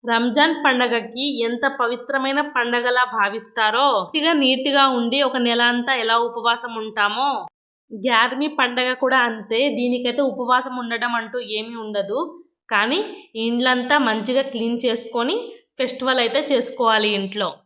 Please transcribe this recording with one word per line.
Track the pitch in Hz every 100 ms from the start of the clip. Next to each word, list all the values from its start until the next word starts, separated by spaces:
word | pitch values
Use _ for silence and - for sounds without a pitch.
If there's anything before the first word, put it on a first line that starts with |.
రంజాన్ | 233 233 240 233 311 302 294
పండగకి | 254 247 233 220 226 285 254 233
ఎంత | 240 269 277
పవిత్రమైన | 233 240 247 269 262 277 294 269
పండగలా | 240 240 247 247 254 220
భావిస్తారో, | 202 214 214 - 214 226 277 220
మంచిగా | 175 311 311 320
నీట్‌గా | 269 262 269 277 269 247
ఉండి | 233 269 269
ఒక | 254 240
నెల | 240 240 240
అంతా | 247 254 220
ఎలా | 233 233
ఉపవాసం | 233 226 233 247 226 220
ఉంటామో, | 220 208 214 277 247 180 _ _ _ _
గ్యార్మీ | 220 226 226 247 262 302 302
పండగ | 247 247 254 254
కూడా | 262 254 240
అంతే. | 220 202 226 285 220
దీనికైతే | 247 247 247 240 277
ఉపవాసం | 262 247 254 262 247
ఉండడం | 233 233 240 233
అంటూ | 220 247 208 214
ఏమీ | 226 233
ఉండదు, | 214 208 196 233 302 - - _ _
కానీ | 214 220 330 427 - - 226
ఇండ్లంతా | 226 240 254 254 247 294 247
మంచిగా | 220 220 254 269
క్లీన్ | 233 226 233 247
చేసుకొని | 233 233 240 240 427 - - _ -
ఫెస్టివల్ | 254 254 262 254
అయితే | 233 254 294
చేసుకోవాలి | 262 - - 233 220 208 202
ఇంట్లో. | 196 208 185 -